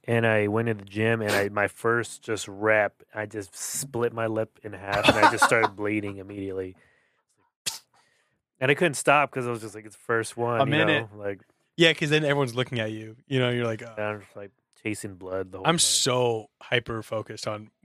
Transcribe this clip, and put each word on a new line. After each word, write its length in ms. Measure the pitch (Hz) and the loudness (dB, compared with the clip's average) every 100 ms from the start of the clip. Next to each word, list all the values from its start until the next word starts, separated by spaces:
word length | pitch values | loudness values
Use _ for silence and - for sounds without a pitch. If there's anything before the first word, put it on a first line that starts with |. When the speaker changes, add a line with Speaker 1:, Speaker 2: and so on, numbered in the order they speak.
| - | 0
Speaker 1:
and 200 | 117 113 | 2 4
I 220 | 107 104 | 4 2
went 200 | 110 117 | 0 -2
to 60 | |
the 100 | 107 | -4
gym, 380 | 98 104 110 113 | -6 -2 0 2
and 100 | 104 | 2
I, 180 | 101 101 | 0 0
my 180 | 104 101 | 0 -2
first 560 | - 113 117 110 - | 0 0 0 -2 -10
just 240 | - 104 - | -6 -6 -6
rep, 560 | 98 107 107 101 _ _ | -2 2 4 2 _ _
I 140 | 107 104 | -10 -8
just 280 | 107 95 - | -8 -12 -12
split 580 | - - 143 117 120 | -8 -8 -6 -2 -2
my 120 | 113 113 | -2 -2
lip 340 | 110 113 _ | -2 -4 _
in 100 | 107 | -16
half, 340 | 95 98 101 104 | -12 -2 2 4
and 100 | - | 6
I 80 | - | 4
just 120 | 113 | 4
started 260 | - 117 104 | 2 4 2
Speaker 2:
<laughs> 60 | 101 | -2
Speaker 1:
bleeding 420 | 104 107 101 98 | -2 -2 -4 -10
immediately. 580 | 98 101 98 95 92 92 _ _ _ _ _ _ _ _ - - _ _ _ _ _ _ _ - | -12 -10 -8 -6 -8 -12 _ _ _ _ _ _ _ _ -12 -12 _ _ _ _ _ _ _ -2
And 80 | 131 | 0
I 40 | 147 | 4
couldn't 180 | 180 135 | 2 2
stop 340 | - 143 139 | 4 4 4
'cause 160 | 131 120 | -2 -4
I 60 | |
was 80 | 117 | -4
just 140 | 110 107 | -8 -14
like, 100 | 107 | -18
"It's 120 | - | -18
the 40 | |
first 360 | - 113 110 120 | -2 0 0 -2
one," 240 | 120 117 | 0 2
Speaker 3:
A 40 | 139 | 4
Speaker 1:
you 60 | |
Speaker 3:
minute. 380 | 151 156 147 107 | 4 4 2 -2
Speaker 1:
know? 0 | |
Like, 280 | 104 101 98 _ _ _ - | -8 -8 -8 _ _ _ 4
Speaker 2:
Yeah, 160 | 165 | 4
'cause 160 | 151 151 | 6 2
then 140 | 151 | 2
everyone's 320 | 151 143 131 120 | 2 2 0 0
looking 240 | 127 117 | -2 -2
at 120 | 110 | -4
you. 240 | 110 110 117 - | -6 -12 -18 -4
You 120 | 131 | 0
know, 100 | 123 | 2
you're 160 | 120 117 | 2 -2
like, 180 | 110 | -4
"Oh." 100 | 117 107 | -8 -6
Speaker 1:
and 80 | 107 | -6
I'm 140 | 104 | -6
just, 140 | 98 104 | -12 -16
like, 140 | 101 _ _ _ | -18 _ _ _
chasing 340 | 110 104 104 92 | -6 -6 -8 -12
blood 360 | 92 95 90 | -8 -6 -6
the 60 | 92 | -4
whole 80 | 117 | 0
Speaker 2:
I'm 100 | 170 | 2
Speaker 1:
time. 40 | |
Speaker 2:
so 680 | - - 135 123 120 113 107 _ | 2 2 2 2 2 0 -6 _
hyper-focused 840 | - 123 120 113 - 110 104 107 113 | -2 -2 -2 -10 -6 -8 -8 -10 -8
on 240 | 107 107 _ | -8 -10 _